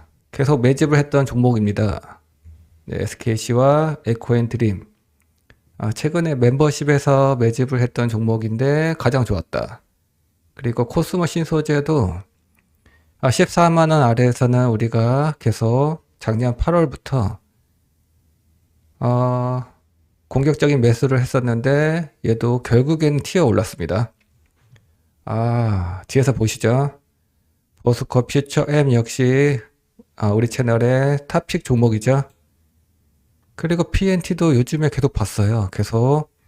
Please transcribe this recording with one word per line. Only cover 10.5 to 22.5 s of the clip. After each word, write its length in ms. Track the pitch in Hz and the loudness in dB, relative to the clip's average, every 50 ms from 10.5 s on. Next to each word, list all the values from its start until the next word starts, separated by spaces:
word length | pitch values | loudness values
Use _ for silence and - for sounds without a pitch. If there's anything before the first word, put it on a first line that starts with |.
| _ | _
그리고 320 | - 131 120 117 - 117 | -8 -6 -4 -2 -2 -4
코스모 400 | - - 170 160 - - 180 170 | -2 -2 -4 -2 -2 -2 -2 -2
신소재도, 880 | - - 170 160 - 165 156 151 - 147 143 143 156 156 139 110 90 80 92 - _ _ _ _ _ _ _ _ _ _ _ _ _ _ _ _ _ _ _ | -2 -2 -4 -4 -2 -2 -2 0 0 -2 -2 0 0 0 0 0 0 -4 -6 -12 _ _ _ _ _ _ _ _ _ _ _ _ _ _ _ _ _ _ _
아, 100 | - 131 | -2 0
십사만 600 | - - 175 - - 175 170 170 165 165 160 156 | 2 2 0 0 2 2 2 4 4 2 2 2
원 120 | 156 151 | 2 2
아래에서는 640 | 131 117 117 123 123 123 120 - 127 120 123 123 123 120 | 2 2 2 2 2 2 2 0 0 2 2 2 2 0
우리가 640 | 113 107 113 113 - 113 113 120 131 139 147 156 143 - | 0 0 -2 -2 0 0 0 2 0 0 0 -2 -4 -4
계속 680 | - 117 107 - 113 113 120 131 143 151 160 - _ _ _ _ | -4 -4 -2 0 0 0 2 2 0 0 -2 -6 _ _ _ _
작년 360 | - 117 107 113 127 123 120 | -4 -4 -2 0 0 -2 -2
팔월부터, 840 | - - 165 175 175 165 135 - - _ - 135 131 101 - 113 - _ _ _ _ _ _ _ _ _ _ _ _ _ _ _ _ _ _ _ _ _ _ _ _ _ _ _ _ _ _ _ _ | 0 0 0 2 2 2 0 -2 -8 _ -4 -2 -2 -2 -2 -4 -8 _ _ _ _ _ _ _ _ _ _ _ _ _ _ _ _ _ _ _ _ _ _ _ _ _ _ _ _ _ _ _ _
어, 640 | - 120 123 123 123 123 123 123 123 123 127 127 123 - _ _ _ _ _ _ _ _ _ _ _ _ | -2 0 0 2 0 0 0 -2 -2 -4 -4 -6 -8 -10 _ _ _ _ _ _ _ _ _ _ _ _
공격적인 520 | - 131 139 156 143 - 151 147 147 131 | -2 0 2 2 2 2 2 2 2 4
매수를 400 | 117 117 117 - 143 131 131 123 | 4 2 2 2 0 0 2 0
했었는데 920 | 127 - - 131 123 123 117 117 117 131 143 147 151 156 160 170 160 147 - _ - | 0 0 -2 -2 0 0 -2 0 0 0 0 2 2 0 -2 -2 -6 -8 -12 _ -2
얘도 380 | 110 113 113 117 120 | -2 -2 0 0 -2